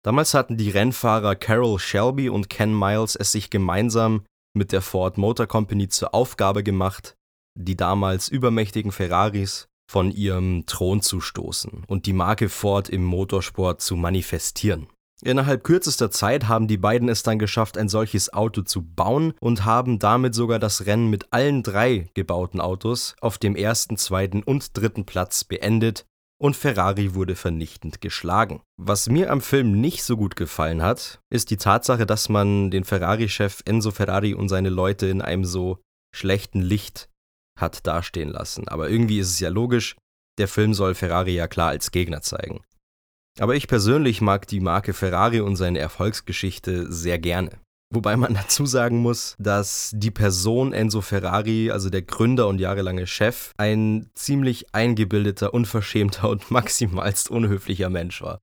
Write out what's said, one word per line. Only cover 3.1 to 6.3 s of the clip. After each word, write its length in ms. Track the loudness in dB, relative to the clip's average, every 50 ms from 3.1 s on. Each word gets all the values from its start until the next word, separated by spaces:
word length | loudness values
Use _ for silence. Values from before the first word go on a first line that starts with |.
| -2
es 160 | -2 -2 -2
sich 180 | -2 -2 -4 -2
gemeinsam 760 | -2 0 0 2 2 2 0 2 2 2 2 2 2 0 -2 _ _ _ _ _ -2
mit 180 | -2 0 2
der 100 | 0 0
Ford 360 | 0 0 -2 0 0 0 0
Motor 300 | 2 2 2 2 0 0
Company 400 | 0 0 0 0 2 0 0 0
zur 260 | 0 -2 -4 -2 0 0
Aufgabe 480 | 0 0 0